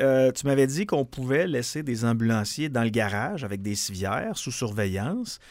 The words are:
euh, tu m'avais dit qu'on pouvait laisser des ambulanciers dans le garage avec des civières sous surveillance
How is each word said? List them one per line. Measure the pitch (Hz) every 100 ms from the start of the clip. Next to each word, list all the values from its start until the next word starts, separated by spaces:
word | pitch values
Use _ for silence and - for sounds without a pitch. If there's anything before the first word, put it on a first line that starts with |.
euh, | 135 131 131
tu | 127 143
m'avais | 139 135
dit | 151 208
qu'on | 151
pouvait | 123 135 127 143 180
laisser | 127 127 156
des | 143 113
ambulanciers | 117 113 113 110 104 - 151
dans | 120
le | 113
garage | 110 104 104 139 185
avec | 107 101
des | 104 101
civières | - 92 98 107 113
sous | 110 131
surveillance | - 113 104 98 95 123 240 226 - -